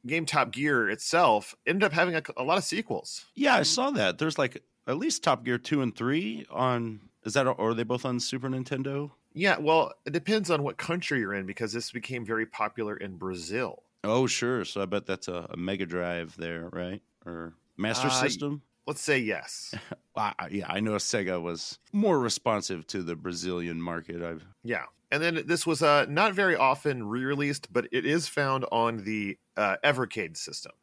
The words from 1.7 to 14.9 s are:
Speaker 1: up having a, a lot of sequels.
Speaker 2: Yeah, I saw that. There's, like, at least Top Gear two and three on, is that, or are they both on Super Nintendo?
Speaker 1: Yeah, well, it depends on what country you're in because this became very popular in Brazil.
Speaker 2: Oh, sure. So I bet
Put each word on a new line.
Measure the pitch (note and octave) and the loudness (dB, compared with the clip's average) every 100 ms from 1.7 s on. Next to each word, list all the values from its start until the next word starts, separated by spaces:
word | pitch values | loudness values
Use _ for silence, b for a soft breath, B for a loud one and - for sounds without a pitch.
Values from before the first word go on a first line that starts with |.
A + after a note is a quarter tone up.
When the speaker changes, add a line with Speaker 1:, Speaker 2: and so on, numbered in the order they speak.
| F3+ | 2
Speaker 1:
up | G3+ | 2
having | D#3 F3+ | 4 2
a, | D#3+ - - | 2 -4 -4
a | |
lot | C3 F#3 | 2 2
of | |
sequels. | - F#3+ A3+ F#2+ - - - | 2 -4 -2 -6 -6 -14 -14
Speaker 2:
Yeah, | - C#4+ A#3+ | 0 4 6
I | |
saw | E3 - C4+ | 4 2 2
that. | C#4 F#3 F3+ | 4 2 2
There's, | D#3+ D3+ | -2 2
like, | B2+ - _ _ - | 0 -2 _ _ -4
at | C3+ | -2
least | D4 - | 0 0
Top | - C3+ | 2 2
Gear | A#2+ A#2+ | 2 -2
two | - D3+ | 0 0
and | B2+ - | 0 0
three | A#2 D3+ G#3 A3+ - | 0 0 -2 -8 -8
on, | F#2 B2+ B2 A#2 G#2+ - _ | 0 2 2 -2 -8 -16 _
is | A2 | 0
that, | C#3 C3 | 2 2
or | - | 2
are | A2 | 0
they | A2+ | 0
both | A2+ B2 | 0 -2
on | C3 B2 | 0 -2
Super | B2 C3 C3 | -2 -4 -4
Nintendo? | C3 B2 C3+ C3+ C#3 D3 _ _ | -4 -4 -4 -2 -4 -6 _ _
Speaker 1:
Yeah, | D3+ F#3+ C#3+ | 0 2 2
well, | D3+ D#3+ C#3+ - | 6 6 4 -2
it | - | -4
depends | D3+ - A3 F3+ | -4 2 0 2
on | D#3+ | 2
what | C#3+ - | 0 -4
country | - F3 - C3+ | -4 -2 0 0
you're | G2+ | 0
in | G2+ F#2+ | -2 -4
because | G2 A2+ | -4 -4
this | A2+ - | -4 -6
became | A#2+ - B2+ G#2+ | -8 -6 -8 -2
very | A2+ | -2
popular | A2 - G#2+ A2+ G#2+ G#2 | -2 -2 -4 -2 -4 -4
in | G2 F#2 | -8 -6
Brazil. | F#2+ F#2 E2 G#2+ A#2 - _ _ | -6 -6 -4 -2 -2 -6 _ _
Speaker 2:
Oh, | G#2 A#2 C3 | 2 4 4
sure. | - B2 B2+ | 2 0 0
So | F2+ G2+ | -2 -4
I | |
bet | F#2+ | -2